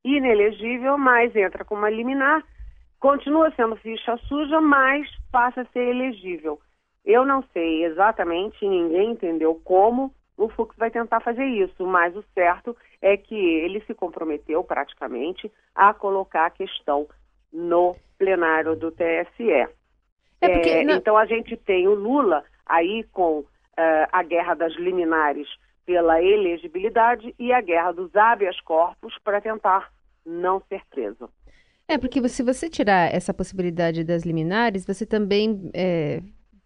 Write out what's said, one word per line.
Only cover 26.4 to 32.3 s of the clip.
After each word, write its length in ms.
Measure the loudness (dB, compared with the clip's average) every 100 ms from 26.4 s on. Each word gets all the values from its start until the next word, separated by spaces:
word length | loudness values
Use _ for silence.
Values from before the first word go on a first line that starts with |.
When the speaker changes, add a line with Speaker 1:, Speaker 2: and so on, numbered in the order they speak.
| 2 -4 -8 -6 -2 2 2 0 -6 -8
Speaker 1:
e 160 | -2
a 80 | 0
guerra 300 | 0 0 0
dos 240 | -4 -2 2
habeas 440 | 4 2 -2 -4
corpus 540 | -2 0 0 -2 -18 -12
pra 160 | -4 -4
tentar 520 | -4 -2 0 0 -2 _ _ _ -14
não 340 | -6 -2 -2
ser 200 | -4 -14 -12
preso. 400 | -8 -8 -10 -18 _ -20 _ _ _ -4
Speaker 2:
É, 120 | -4
porque 280 | -2 -2
se 120 | -2